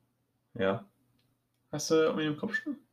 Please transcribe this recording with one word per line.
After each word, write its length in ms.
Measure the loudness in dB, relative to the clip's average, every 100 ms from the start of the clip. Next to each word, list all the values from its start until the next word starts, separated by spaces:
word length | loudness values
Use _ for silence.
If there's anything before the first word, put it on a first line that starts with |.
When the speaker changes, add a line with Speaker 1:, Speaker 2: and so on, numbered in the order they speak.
| _ _ _ _ _
Speaker 1:
Ja. 320 | -2 0 0 -4 _ _ _ _ _ _ _ _
Speaker 2:
Hast 180 | -8 2
du 40 | 4
irgendwie 320 | 4 2 -2
im 100 | -2
Kopf 180 | -4 -4
schon? 220 | -4 -8 _